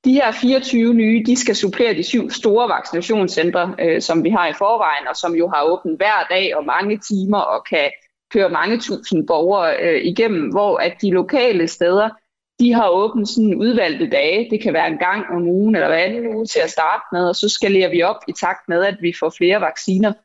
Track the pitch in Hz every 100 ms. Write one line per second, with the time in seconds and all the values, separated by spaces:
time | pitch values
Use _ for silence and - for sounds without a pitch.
0 | 262 269 240 226 247 262 254 233 233 233
1 | 220 226 220 247 - 202 196 - 240 156
2 | 180 240 - - 220 214 240 165 - 170
3 | 175 220 185 180 170 180 180 - 170 165
4 | - 165 160 208 170 151 202 233 175 143
5 | 131 131 175 165 170 151 151 175 175 160
6 | 202 202 160 185 190 151 147 156 202 208
7 | - 202 190 202 - 110 - 165 143 -
8 | _ _ _ 214 190 160 175 233 - 190
9 | - 175 151 160 175 202 165 - 170 151
10 | 175 185 226 180 139 185 208 - 175 -
11 | 202 185 180 285 247 190 165 - 175 190
12 | 220 220 _ _ _ _ 240 233 208 180
13 | 220 226 208 - 214 175 220 233 180 135
14 | 156 139 147 196 226 214 214 160 160 156
15 | 180 202 196 175 170 185 214 208 156 160
16 | 185 233 233 220 220 226 160 - 160 214
17 | - 180 180 185 208 - 202 190 180 170
18 | 175 226 - - 175 185 - 170 196 202
19 | 170 170 160 - 175 202 170 - - 190
20 | 214 214